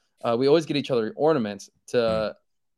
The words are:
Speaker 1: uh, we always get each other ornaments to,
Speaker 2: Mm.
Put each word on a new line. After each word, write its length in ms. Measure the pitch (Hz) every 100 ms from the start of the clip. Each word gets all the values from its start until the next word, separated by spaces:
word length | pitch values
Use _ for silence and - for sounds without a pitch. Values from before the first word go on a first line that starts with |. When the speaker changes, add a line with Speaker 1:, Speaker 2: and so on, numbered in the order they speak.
| _ _
Speaker 1:
uh, 120 | 120 117
we 80 | 139
always 180 | 165 156
get 100 | 147
each 140 | 139
other 220 | 123 110 -
ornaments 520 | 151 151 107 98 - _ -
to, 100 | 123 113
Speaker 2:
Mm. 260 | 110 107 - _ _ _